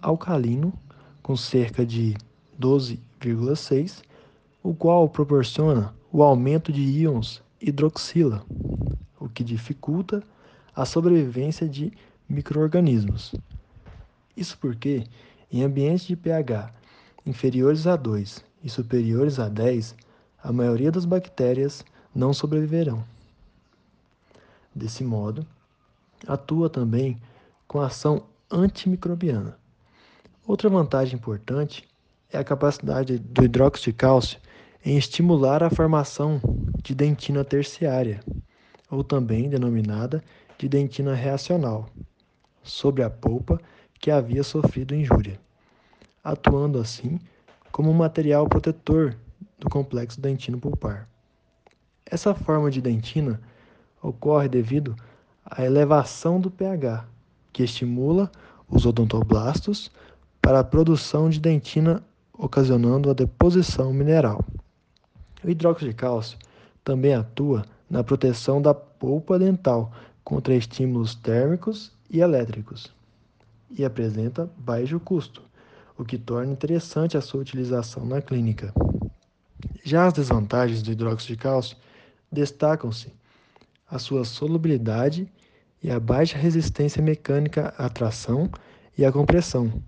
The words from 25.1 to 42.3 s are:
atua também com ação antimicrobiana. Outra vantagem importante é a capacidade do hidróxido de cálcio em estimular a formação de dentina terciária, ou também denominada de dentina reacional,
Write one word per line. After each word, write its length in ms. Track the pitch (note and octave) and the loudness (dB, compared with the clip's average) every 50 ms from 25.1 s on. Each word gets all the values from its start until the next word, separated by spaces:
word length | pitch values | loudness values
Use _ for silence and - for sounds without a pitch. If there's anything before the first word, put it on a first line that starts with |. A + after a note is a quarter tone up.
| A2+ G#2+ G#2 G#2+ A2 C#3 D#3+ - - _ _ _ _ _ _ _ _ _ _ _ _ _ - | -4 -4 -4 -4 -6 -6 -10 -12 -14 _ _ _ _ _ _ _ _ _ _ _ _ _ -8
atua 420 | - C#3+ C#3 - - D#3 D#3+ E3+ D#3+ | -6 -6 -6 -4 -2 0 0 0 0
também 520 | D#3+ C3+ B2 A2+ A2 A#2+ C3+ C3+ B2 A#2 - - _ _ _ _ _ _ _ | 0 -2 -2 0 0 0 0 0 -4 -6 -12 -20 _ _ _ _ _ _ _
com 120 | _ - D3 | _ -4 -2
ação 440 | C#3+ B2+ - - - D3 D3+ - - _ _ _ _ _ | -2 -2 -4 -2 0 0 0 0 -4 _ _ _ _ _
antimicrobiana. 1080 | - F3 F#3 G3 - - - F#3 F3+ F3+ - F3 F3 E3+ F#3 E3 B2+ G#2+ F#2 - - _ _ _ _ _ _ _ _ _ _ _ _ _ _ _ _ _ _ | 0 2 2 2 0 0 -2 -2 -2 -2 -2 -4 -4 -2 -2 -2 -2 -2 -4 -8 -12 _ _ _ _ _ _ _ _ _ _ _ _ _ _ _ _ _ _
Outra 220 | A3 G#3 F#3+ - G#3+ | -2 -2 2 2 2
vantagem 440 | F#3+ F#3 D#3+ A#2 C3 C3+ C3 B2+ B2+ | 4 4 2 2 2 0 0 0 -4
importante 720 | A#2+ A2+ A#2+ G#2+ G2+ - - B2 C#3 D3+ D3 - - - _ _ _ _ _ _ _ _ _ | -8 -6 -6 -8 -8 -6 -6 -4 -4 -4 -4 -6 -14 -20 _ _ _ _ _ _ _ _ _
é 60 | - D3 | -6 -6
a 40 | C#3 | -2
capacidade 760 | - D3 C3+ C#3+ D3 C#3+ - - C#3 C#3+ C3 C3+ C3 B2+ A#2+ | -2 -2 0 2 0 0 0 -4 -4 -2 -2 -2 -2 -4 -4
do 240 | A2+ - A#2+ - B2+ | -4 -4 4 4 4
hidróxido 480 | B2 A#2+ B2 C3 C#3+ - - - B2 | 6 6 4 4 4 4 0 -6 -6
de 20 | A2+ | -2
cálcio 460 | - - C3 C3+ B2+ A#2 - - - - - - - - - _ _ _ | 2 4 4 4 4 2 0 -8 -12 -20 -20 -20 -20 -20 -20 _ _ _
em 140 | D3 C#3 | 0 0
estimular 640 | C#3+ C3 - - - E3+ F3 E3+ D3 C3+ C3 C#3 D3+ | 0 0 0 0 0 4 4 4 4 4 4 4 4
a 80 | E3 E3 | 2 2
formação 720 | - - D#3+ D#3+ D#3+ D3+ C#3 - - - C#3+ D3+ D#3 C#3+ A2+ - - - - - - - | 2 2 2 4 4 2 0 -2 -4 -4 -2 -2 -2 0 0 -2 -2 -2 -4 -4 -4 -6
de 140 | - - C#3 | -6 -6 -2
dentina 480 | C3 C#3+ D3+ D3 - - - C#3+ C#3 C#3 | 0 2 2 2 0 -2 -4 -2 -2 -2
terciária, 800 | C#3 C#3+ C#3+ C#3+ - - - E3+ D3+ B2+ C3 B2+ A2+ G2+ G2 - - - - - _ _ _ _ _ _ - _ _ | 0 0 -2 -2 -2 -6 -4 -2 -2 0 0 0 -2 -4 -8 -8 -10 -10 -10 -12 _ _ _ _ _ _ -20 _ _
ou 140 | C#3+ C3+ C#3 | -6 -6 -4
também 460 | C3+ D3 C3+ B2 A2+ A2+ A2 B2 C#3+ | 0 0 0 0 0 0 0 0 0
denominada 760 | C#3+ C3 B2 A#2+ A#2 A2+ A2 G#2 G#2 G#2+ A2+ B2+ C#3+ D#3+ - - - - _ _ - | 0 0 0 0 0 0 0 -2 -2 -4 -4 -4 -6 -6 -8 -10 -20 -20 _ _ -14
de 100 | _ - | _ -4
dentina 460 | C3+ C3+ C#3+ C#3+ C3+ - - C#3 C#3 C3+ | 0 0 0 0 0 -2 -4 -2 -2 -2
reacional, 760 | B2+ A#2+ C#3 C3+ C3+ - - F3+ F3 D3 A#2+ A2 G#2+ A2 - - - - - _ _ _ _ | -2 -2 -2 -4 -4 -2 0 0 0 0 -2 -2 -4 -6 -10 -14 -20 -20 -20 _ _ _ _